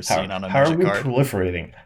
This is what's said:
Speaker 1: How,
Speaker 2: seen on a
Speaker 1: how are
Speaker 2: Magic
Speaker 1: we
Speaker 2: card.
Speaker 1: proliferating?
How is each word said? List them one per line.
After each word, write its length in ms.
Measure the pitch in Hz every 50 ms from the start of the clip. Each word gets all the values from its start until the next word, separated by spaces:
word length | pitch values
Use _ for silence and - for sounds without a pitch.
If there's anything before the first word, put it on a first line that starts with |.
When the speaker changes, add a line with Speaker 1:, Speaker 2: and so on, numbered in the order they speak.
| 87
Speaker 1:
How, 140 | - - 80
Speaker 2:
seen 100 | 87 95
on 120 | 95 92 98
a 40 | 95
Speaker 1:
how 100 | 98 139
are 20 | 139 160
Speaker 2:
Magic 80 | 160 170
Speaker 1:
we 60 | 185
Speaker 2:
card. 180 | - 101 101 -
Speaker 1:
proliferating? 680 | 135 120 131 139 131 - 98 92 90 87 85 76 - - - -